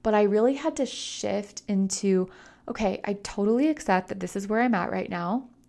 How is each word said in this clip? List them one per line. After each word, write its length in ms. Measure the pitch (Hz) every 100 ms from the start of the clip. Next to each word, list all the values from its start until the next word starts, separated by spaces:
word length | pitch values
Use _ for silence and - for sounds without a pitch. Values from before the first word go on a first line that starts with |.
But 140 | 220 208
I 80 |
really 320 | 208 208 240 269
had 200 | 320 302
to 100 | 247
shift 720 | - - - 208 196 202 - -
into, 640 | 196 190 - 196 185 185 - - - -
"Okay, 300 | 233 208 190 -
I 80 |
totally 540 | 202 - - 202 240 311
accept 420 | 302 - 185 185
that 100 | 190
this 160 | 180 196
is 120 | 196
where 140 | 214
I'm 140 | 247 196
at 160 | -
right 180 | 190 -
now. 380 | 175 175 240 262 _